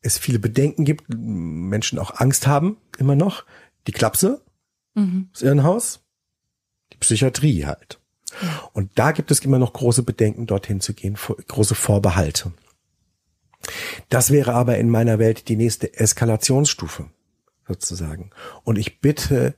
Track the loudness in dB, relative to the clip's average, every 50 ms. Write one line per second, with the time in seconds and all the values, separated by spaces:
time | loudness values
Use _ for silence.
0 | -2 -4 -4 -2 -2 -2 -2 0 0 0 0 2 0 2 2 0 0 0 0 -2
1 | _ -10 -10 -8 -6 -6 -6 -6 -6 -6 -6 -6 -4 -2 -2 -2 -2 -4 -6 -6
2 | -8 -8 -4 0 0 2 2 2 2 2 2 2 2 0 -4 _ _ _ -6 -2
3 | 0 2 4 4 2 2 -2 -6 -16 _ -20 -20 -20 _ _ _ _ -10 -2 0
4 | 0 0 2 0 0 0 -2 -4 _ _ _ _ _ _ _ _ _ _ _ -2
5 | 0 0 0 -4 -6 -6 _ -2 0 2 4 4 4 2 2 0 -4 -8 -10 -12
6 | _ _ _ _ _ _ _ _ _ _ _ _ _ _ _ _ _ _ -10 _
7 | 0 0 2 2 2 0 2 2 2 2 2 2 -2 -4 -8 _ _ _ -20 _
8 | _ _ _ _ _ -18 -12 -8 -8 -6 -8 -8 -12 -10 _ -6 -6 -2 _ 0
9 | 2 2 0 -2 -2 0 -2 0 2 2 2 2 2 0 -2 0 0 2 2 2
10 | 0 0 0 0 0 0 0 -4 -4 -4 -4 -4 -2 -4 -4 -4 -4 -6 -8 -6
11 | -6 -8 -6 -6 -8 -8 -8 -10 -10 -8 0 0 2 2 2 -2 2 2 2 4
12 | 4 4 4 4 0 0 -2 -4 -4 -6 -12 _ _ _ _ _ _ _ _ _
13 | _ _ _ _ _ _ _ _ _ _ _ _ -14 -12 -10 -10 -10 -10 -12 -14
14 | -6 _ 0 2 4 4 4 4 4 4 2 2 2 2 2 2 2 4 4 4
15 | 4 4 4 4 4 2 2 0 -2 -2 0 2 2 0 0 -2 -6 -8 -2 0
16 | 0 0 2 2 0 0 0 0 0 2 2 2 2 0 -4 -8 -10 -10 -10 -12
17 | -14 -16 _ _ _ _ _ _ _ _ _ _ _ -10 -10 -8 -8 -10 -8 -8
18 | -8 -8 -8 -12 -14 -18 _ -20 -20 -20 -20 -10 _ -2 -2 -2 -2 -6 _ _
19 | 0 0 0 0 -2 0 2 2 2 0 -2